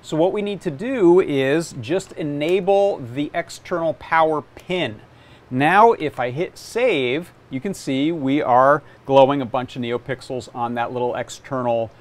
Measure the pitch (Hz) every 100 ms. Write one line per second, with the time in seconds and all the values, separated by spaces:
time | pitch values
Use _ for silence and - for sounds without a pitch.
0 | - 160 180 208 208 202 180 139 233 269
1 | 175 180 131 143 135 151 165 - 110 185
2 | - - 156 143 151 185 185 196 202 -
3 | 123 127 147 175 165 - - 175 165 151
4 | - 165 160 151 - - - 180 135 107
5 | - - - - _ 127 147 190 226 -
6 | 151 - 123 127 180 - - 220 247 165
7 | 123 143 175 - _ 135 202 180 - 135
8 | 151 170 135 143 131 123 135 147 - -
9 | - 135 135 143 120 127 123 - 120 120
10 | 117 123 - 127 - 131 117 120 117 127
11 | 123 123 120 - - 131 123 117 113 -